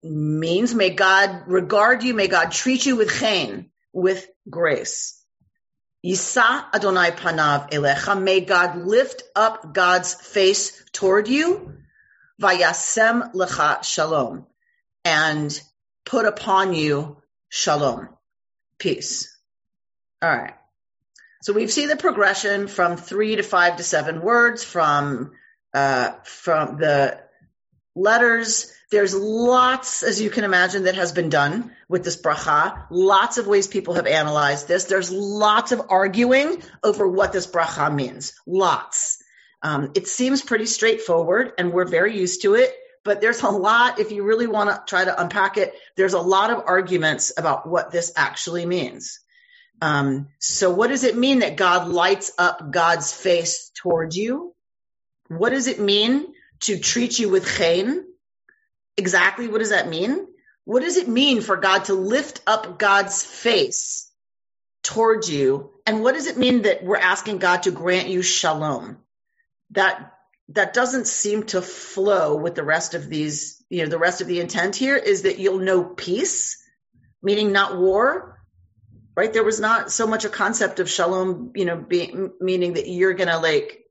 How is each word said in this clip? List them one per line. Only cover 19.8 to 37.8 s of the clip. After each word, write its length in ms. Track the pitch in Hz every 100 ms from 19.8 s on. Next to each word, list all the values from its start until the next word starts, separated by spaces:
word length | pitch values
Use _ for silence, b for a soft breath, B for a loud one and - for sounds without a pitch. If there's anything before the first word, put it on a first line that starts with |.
| _ _ _ -
All 80 | 165
right. 240 | 123 - - _ _ _ _ _ _ b b
So 120 | -
we've 180 | 208 220
seen 180 | 294 294
the 60 | 302
progression 720 | 370 208 196 196 208 202 202
from 300 | - 175 175
three 380 | - 196 220 208
to 80 |
five 340 | 196 185 175 175
to 60 |
seven 380 | 170 160 147 160
words, 420 | 190 240 240 226
from, 680 | - 175 151 147 143 123 - b b b _
uh, 380 | 139 139 127 120 -
from 540 | - - 175 156 147 143
the 420 | 156 143 135 - - _ _ _ _ _ _ 170
letters. 720 | 202 233 240 233 220 - - B B
There's 220 | 208 196
lots, 880 | 190 208 220 240 254 254 262 - -
as 180 | - 202
you 80 | 208
can 140 | 240
imagine, 400 | 202 180 185 196
that 120 | 185 190
has 160 | 170
been 180 | 165 160
done 460 | 147 143 202 240 B B
with 140 | 180
this 180 | 175 -
bracha. 640 | 156 151 160 147 175 - -
Lots 480 | 175 190 196 233 240
of 100 | 202
ways 200 | 202 196
people 280 | 196 165 165
have 120 | 120
analyzed 600 | 156 151 151 143 143 -
this. 180 | 175 -
There's 260 | 190 180
lots 600 | 185 202 208 208 220 214
of 100 | 233 -
arguing 720 | 190 196 196 240 262 302 349 B B
over 240 | 214 202 196
what 260 | 185 196
this 140 | 185 175
bracha 460 | 170 160 160